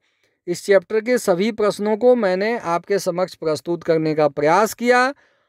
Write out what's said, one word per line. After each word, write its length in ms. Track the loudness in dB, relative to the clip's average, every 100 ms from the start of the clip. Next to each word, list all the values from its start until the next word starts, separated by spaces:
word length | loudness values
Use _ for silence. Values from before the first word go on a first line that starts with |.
| _ _ _ _ -10
इस 180 | -8
चैप्टर 360 | 2 2 2 -4
के 160 | 0 -2
सभी 320 | 0 0 0
प्रश्नों 440 | 0 -2 -2 -2 0
को 180 | 2 2
मैंने 400 | 2 0 -2 -4
आपके 400 | -2 -4 -2 -4
समक्ष 360 | -2 -4 -4
प्रस्तुत 480 | -4 -4 -4 -4 -6
करने 300 | 0 0 0
का 140 | 2 0
प्रयास 460 | 2 2 4 2
किया 380 | -2 0 2 2 -4 _ _